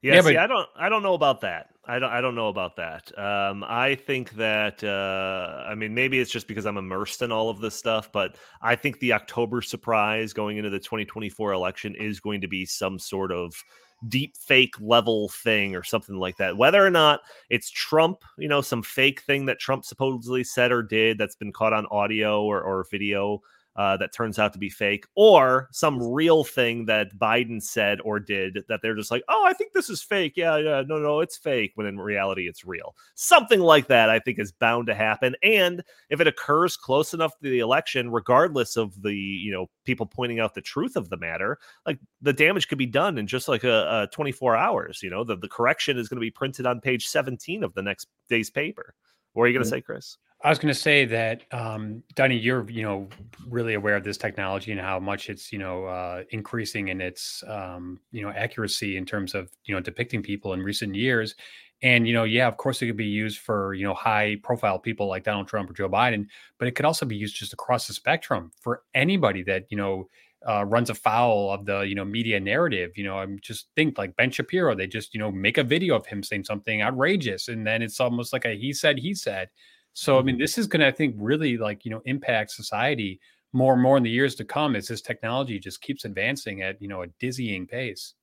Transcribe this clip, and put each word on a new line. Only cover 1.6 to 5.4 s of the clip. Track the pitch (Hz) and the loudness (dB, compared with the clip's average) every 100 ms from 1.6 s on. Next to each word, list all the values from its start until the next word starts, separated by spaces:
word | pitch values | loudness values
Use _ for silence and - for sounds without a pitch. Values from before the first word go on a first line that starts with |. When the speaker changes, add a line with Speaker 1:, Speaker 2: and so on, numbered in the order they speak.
| - _ - | -12 _ -6
Speaker 1:
I | 123 | -2
don't, | 127 | -2
I | 120 | 0
don't | 127 | -2
know | 120 110 | -2 -2
about | 98 90 - | -2 -6 -6
that. | 82 80 - - | -10 -10 -16 -8
Um, | 101 101 98 98 - | -4 -2 -2 -4 -4
I | 117 135 135 | 0 0 0
think | - 135 120 | -2 -4 -4
that, | 107 110 107 107 104 | -4 0 0 0 -4
uh, | 107 98 98 95 95 95 | -4 -2 -2 -2 -4 -4